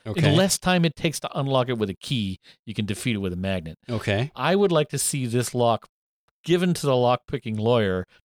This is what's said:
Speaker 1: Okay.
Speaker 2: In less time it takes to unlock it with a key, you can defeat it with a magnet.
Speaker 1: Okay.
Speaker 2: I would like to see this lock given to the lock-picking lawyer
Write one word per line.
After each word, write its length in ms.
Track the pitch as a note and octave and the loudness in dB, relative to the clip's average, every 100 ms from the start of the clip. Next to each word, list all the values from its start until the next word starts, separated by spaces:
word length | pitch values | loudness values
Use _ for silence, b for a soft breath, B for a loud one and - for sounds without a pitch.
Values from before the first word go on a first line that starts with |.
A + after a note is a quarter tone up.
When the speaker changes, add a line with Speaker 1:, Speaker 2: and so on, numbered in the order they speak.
| A2 | -6
Speaker 1:
Okay. 220 | E3+ D3 | 0 4
Speaker 2:
In 60 | D3+ | 4
less 220 | F#3+ - | 2 0
time 260 | F3+ F3+ | 0 2
it 100 | E3 - | 2 0
takes 220 | E3+ - | -4 -4
to 180 | - - | -6 -4
unlock 300 | C#3 C3+ B2 | 0 2 2
it 100 | A#2+ | 0
with 120 | G2+ | -2
a 40 | |
key, 440 | F#2 - B2+ G2 F#2 B B - | -4 -4 -4 -2 -6 B B -10
you 80 | |
can 120 | G#2+ G#2 | -6 -4
defeat 280 | G#2 B2+ G#2+ | -4 -2 -2
it 20 | |
with 140 | G2 | -2
a 40 | F2 | -4
magnet. 400 | F#2+ F#2+ D#2+ D#2 - | -4 -4 -6 -12 -8
Speaker 1:
Okay. 400 | - - G2+ C3+ - | -4 0 0 -2 -2
Speaker 2:
I 180 | C#3 F#3+ | 0 2
would 160 | G3+ | 2
like 160 | E3+ D3+ | 2 0
to 80 | C#3 | -2
see 280 | - C#3+ B2 | -4 -2 -2
this 280 | A#2+ A#2 | -2 -2
lock 340 | B2 A#2+ A2 - _ _ _ _ _ | 0 2 0 -4 _ _ _ _ _
given 300 | - F3 F3+ | 0 2 2
to 120 | E3 C#3+ | 0 2
the 100 | B2+ | 2
lock-picking 600 | B2 B2 - C3+ A2+ G#2+ | 2 0 -2 -8 -6 -2
lawyer 480 | A2 A#2+ G2+ F#2 F2+ b | 2 2 2 -2 -4 b